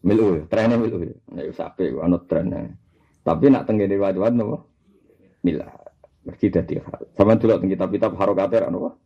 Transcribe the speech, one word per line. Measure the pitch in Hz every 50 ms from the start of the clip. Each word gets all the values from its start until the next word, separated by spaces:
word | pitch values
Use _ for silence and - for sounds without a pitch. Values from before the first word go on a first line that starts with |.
Mil | - 92 104
u, | 110 113 101 87 78 76 -
trene | - 110 110 117 120 117
mil | 113 101 -
u. | 90 82 - - - _ -
Nek | - - 73 78
wis | - -
apik | 82 82 - - 92 71 64 76
kok | 82
ana | 87 87 82 -
trene. | _ - 80 - - - - - - - - _ _ _ _ _ _ _ _
Tapi | _ - 82 80 131 139 135
nak | - - -
teng | 110
ngene | 107 101 98 98 98
riwayat | 101 98 90 92 98 117 120
napa? | 120 107 - - - - _ _ _ _ _ _ _ _ _ _ _ _ _ _ _ -
Mil. | 87 78 - - - - - - - _ _ _ _ _ _ _
Mesti | - - _ - 98
dadi | 90 87 - - - 80
hal. | - - - - - _ _
Sampeyan | - 98 104 113
delok | 107 117 110 107 87
teng | 95 95
kitab-kitab | 95 85 92 92 101 98 - 110 -
harokate | - 98 101 101 95 95 95 92 95 95
ra | - -
napa? | 98 - 85 - _ _